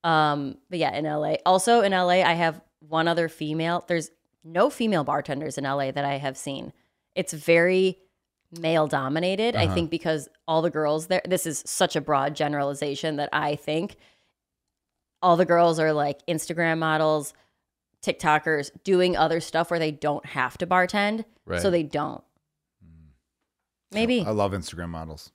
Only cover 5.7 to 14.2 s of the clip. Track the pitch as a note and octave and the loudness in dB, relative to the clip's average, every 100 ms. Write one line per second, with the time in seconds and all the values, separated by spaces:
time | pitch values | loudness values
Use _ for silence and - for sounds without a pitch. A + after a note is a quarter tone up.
5.7 | C#3+ C3+ C3+ C#3+ C#3 C#3 C3+ - C#3 - | -2 -2 -2 -4 -4 -6 -8 -10 -10 -12
6.7 | - _ _ _ - F3+ D#3+ D#3 E3+ F3 | -18 _ _ _ -8 -6 -6 4 4 6
7.7 | F#3 F#3 F#3 _ _ _ _ _ E3 D#3+ | 4 2 0 _ _ _ _ _ -6 0
8.7 | E3 D#3 D3 C3 D3+ F3+ G3 A3+ - - | 2 2 0 -2 -2 -2 0 -2 0 0
9.7 | F#2+ E3 E3 E3+ D#3 D3 _ - D#3+ E3 | 0 -2 -4 -2 -4 -4 _ -2 0 0
10.7 | D#3 D3+ D#3 E3 F#3 F3 F3+ E3+ D3 - | 0 0 -2 0 -2 0 -2 -2 -6 -8
11.7 | - F3+ D#3+ D3+ C#3+ C#3 D3+ D3 D3 C#3 | 0 0 0 0 0 0 -2 -2 0 -2
12.7 | C#3+ D3 C#3 D#3+ D3 D3 D3+ D3+ D3 - | -2 -6 -4 -4 -4 -2 -2 -2 -4 -4
13.7 | D#3 G3 - _ _ | -4 -4 -10 _ _